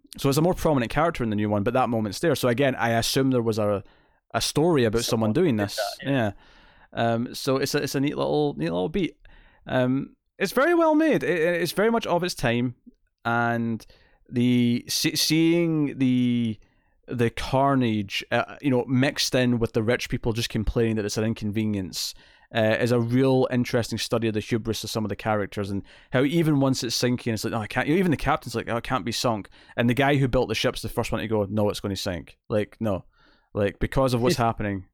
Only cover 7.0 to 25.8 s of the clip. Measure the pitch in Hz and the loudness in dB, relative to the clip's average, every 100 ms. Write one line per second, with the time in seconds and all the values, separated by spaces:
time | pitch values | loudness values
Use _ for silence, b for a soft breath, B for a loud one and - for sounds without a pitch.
7 | 117 117 127 - 139 131 139 147 139 139 | 0 0 -4 -4 -2 0 0 -2 -2 -2
8 | 143 135 139 147 147 143 165 175 180 196 | -2 -2 -2 0 0 -2 -4 -2 -2 -2
9 | 170 - - b b b - 127 127 135 | -2 -6 -20 b b b -4 0 2 0
10 | - _ _ - 190 247 320 339 320 302 | -4 _ _ -4 -2 2 2 4 4 4
11 | 320 175 127 175 170 170 175 - 226 233 | 4 2 0 0 0 0 -2 0 0 0
12 | - 175 180 - 127 120 127 - - _ | 0 -2 -2 -2 0 0 -2 -6 -20 _
13 | _ _ 117 117 117 117 117 110 - b | _ _ -2 0 0 0 -2 -4 -8 b
14 | b b - 123 123 123 120 120 - - | b b -6 0 4 4 4 0 -2 -2
15 | 160 151 - 156 165 170 165 156 139 123 | -2 0 0 4 4 4 2 2 0 0
16 | 127 127 123 120 117 107 _ _ _ _ | 2 2 2 0 -2 -4 _ _ _ _
17 | - 117 117 - - 135 139 131 120 107 | -8 -2 -2 -2 -2 0 2 2 2 0
18 | 98 - - 120 - - 143 123 123 127 | -4 -8 -4 -4 -4 -4 0 0 0 0
19 | 143 - - 131 123 120 113 120 107 120 | 0 0 -2 0 2 0 0 0 0 0
20 | - 127 123 113 - 113 101 120 113 110 | -2 -4 -4 -4 -4 -2 -2 0 0 0
21 | 101 113 110 110 107 107 107 101 92 - | -2 -2 -2 -2 -4 -2 -2 -2 -6 -6
22 | - - b b b 113 110 110 117 120 | -8 -10 b b b 0 2 2 2 2
23 | 117 127 135 131 127 123 120 123 110 113 | 2 2 4 4 2 0 0 -2 -2 -4
24 | - 120 113 107 - 117 110 104 107 113 | -2 0 0 -2 -2 -2 -2 -6 -4 -4
25 | 107 101 110 107 95 107 101 101 | -4 -4 -2 -2 -2 -6 -6 -6